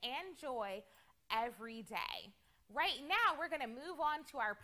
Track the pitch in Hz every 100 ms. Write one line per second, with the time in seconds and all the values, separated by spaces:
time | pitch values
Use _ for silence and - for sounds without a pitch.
0 | 240 269 370 311 302 247 202 196 202 -
1 | - _ _ 220 240 190 226 226 208 202
2 | - - 190 - _ _ - 208 349 254
3 | 285 403 453 294 330 302 247 240 311 339
4 | 302 302 - 285 214 208